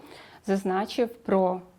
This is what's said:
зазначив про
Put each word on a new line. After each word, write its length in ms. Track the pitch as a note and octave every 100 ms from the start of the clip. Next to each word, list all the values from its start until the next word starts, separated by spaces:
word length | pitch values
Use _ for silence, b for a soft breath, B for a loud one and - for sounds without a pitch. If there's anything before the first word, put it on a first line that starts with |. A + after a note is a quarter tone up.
| B B B B -
зазначив 640 | G3 F#3+ F#3 A3 - A#3
про 520 | - - G3 F#3 F#3 -